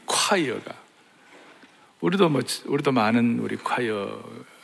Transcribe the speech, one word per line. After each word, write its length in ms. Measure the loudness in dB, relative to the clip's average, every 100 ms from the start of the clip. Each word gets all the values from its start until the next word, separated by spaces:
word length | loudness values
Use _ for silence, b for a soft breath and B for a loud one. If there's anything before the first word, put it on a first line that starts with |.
| -4
콰이어가, 680 | -2 2 2 0 -4 -8 -16 -18 _ _ b b b b b b b b _
우리도 260 | 0 4 4
뭐, 140 | 4 -2 -6 -4
우리도 260 | 0 2
많은 480 | 2 4 4 2 0
우리 160 | -2 -4
콰이어 680 | -4 -2 -2 -4 -6 -8 -14 -16 -18 -20